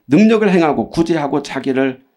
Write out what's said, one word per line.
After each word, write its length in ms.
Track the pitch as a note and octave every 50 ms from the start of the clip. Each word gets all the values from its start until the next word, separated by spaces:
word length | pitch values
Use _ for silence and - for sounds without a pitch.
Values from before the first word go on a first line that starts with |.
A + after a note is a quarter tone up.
| _ -
능력을 420 | C3+ F#3 G#3+ A3 A3+ G#3+ G#3+ G3
행하고 400 | F3+ F3 E3 D3+ C3+ A#2 G#2+ -
구제하고 520 | - D#3+ E3 D#3+ E3+ D#3 D3 C3+ D3 C#3+ C#3+
자기를 580 | - - C#3 A#2+ C#3 B2+ C3 C3+ C3+ B2+ - _ _ _